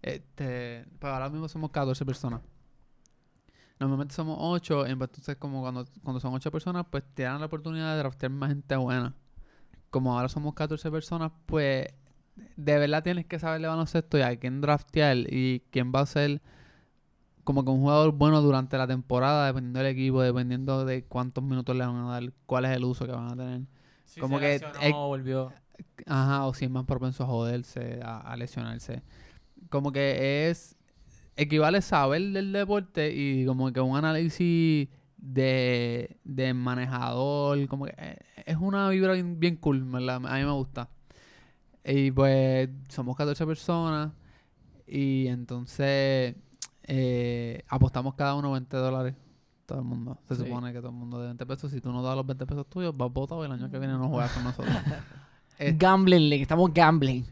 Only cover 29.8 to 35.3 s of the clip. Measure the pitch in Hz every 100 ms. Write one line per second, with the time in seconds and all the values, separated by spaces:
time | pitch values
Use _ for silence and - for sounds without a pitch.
29.8 | 143 135 139 135 135 143 156 170 - -
30.8 | _ _ - - - - 147 151 156 190
31.8 | - 156 139 147 196 196 196 196 196 208
32.8 | 190 - 151 - 139 135 131 131 131 127
33.8 | 131 135 156 156 165 - 175 170 165 151
34.8 | 139 - _ _ 135